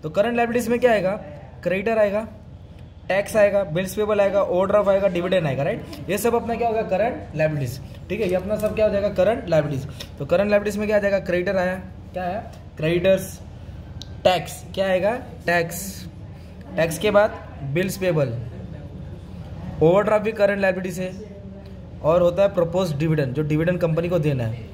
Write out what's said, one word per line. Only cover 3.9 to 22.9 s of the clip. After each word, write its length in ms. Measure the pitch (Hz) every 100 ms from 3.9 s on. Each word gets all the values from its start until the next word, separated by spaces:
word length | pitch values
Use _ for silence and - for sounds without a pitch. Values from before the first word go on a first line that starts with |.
| 196
payable 260 | 214 208
आएगा, 200 | 196 196
ओवरड्राफ्ट 480 | 190 180 190 208 196
आएगा, 180 | 196 196
dividend 400 | 180 180 185 156
आएगा, 160 | 127
right? 460 | 147 220 - - -
ये 80 | 196
सब 180 | 226 233
अपना 200 | 226 233
क्या 120 | 233
होगा? 140 | 220
करंट 540 | 196 185 220 285 - 151
liabilities। 440 | 156 151 127 - - - -
ठीक 120 | 190
है, 80 | 208
ये 60 | 180
अपना 200 | 185 214
सब 200 | 214 208
क्या 100 | 214
हो 60 |
जाएगा? 180 | 196 202
Current 400 | 170 180 240 185
liabilities। 380 | 160 147 139 120 - - -
तो 60 | 139
करंट 240 | 170 202
liabilities 280 | 208 202 202
में 100 | 208
क्या 100 | 214
आ 20 |
जाएगा? 200 | 202 196
Creditor 380 | 175 175 180 190
आया, 180 | 180 185 185 - -
क्या 100 | 180
आया? 160 | 180 202 247 - - -
Creditors, 640 | 156 175 180 190 - - - - - - - - - -
Tax, 400 | 190 180 160 - - 180
क्या 120 | 190
आएगा? 260 | 185 190 247 - - -
Tax, 320 | 175 170 - - - - - - - - - - -
Tax 220 | 165 160
के 120 | 208
बाद 260 | 202 214 - - - 139
bills 240 | 147 190 185
payable, 360 | 185 156 135 117 117 - - - - - - - - - - - - -
ओवरड्राफ्ट 420 | 151 185 208 214 202
भी 60 |
करंट 280 | 220 202 202
liabilities 400 | 196 180 190 170
है 140 | 180 190 - - - - - - - -
और 180 | 143 175
होता 220 | 175 170
है 100 | 196
प्रपोज 420 | 185 165 175 185